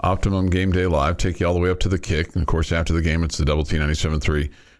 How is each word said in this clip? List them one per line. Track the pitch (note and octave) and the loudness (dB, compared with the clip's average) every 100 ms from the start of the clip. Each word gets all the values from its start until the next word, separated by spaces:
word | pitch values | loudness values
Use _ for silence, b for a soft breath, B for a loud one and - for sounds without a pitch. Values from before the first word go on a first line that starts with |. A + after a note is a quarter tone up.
Optimum | F2+ F#2+ G#2 F#2+ F#2 | -2 0 0 0 0
Game | F2+ F#2+ | 2 2
Day | F2+ F2+ | 2 2
Live, | D2+ C#2+ F2 | 2 0 0
take | F#2+ F2 | -2 0
you | E2+ | 0
all | |
the | F2 | 2
way | F2+ | 0
up | F#2 | 0
to | F2+ | 0
the | F#2 | 0
kick. | - D#2 - | -2 -2 -2
And, | F2 | -2
of | D#2+ | 0
course, | D#2+ D#2+ | 0 0
after | E2 E2 | -2 0
the | E2 | 0
game, | D#2+ E2 | 2 0
it's | E2 - | -2 -2
the | C#2+ | 0
Double | D2+ D2+ | 0 0
T | D#2 | 0
ninety-seven | D2+ D#2 D#2+ D#2 | 0 0 0 0
three | D2+ D2+ D2 B B | 0 0 -2 B B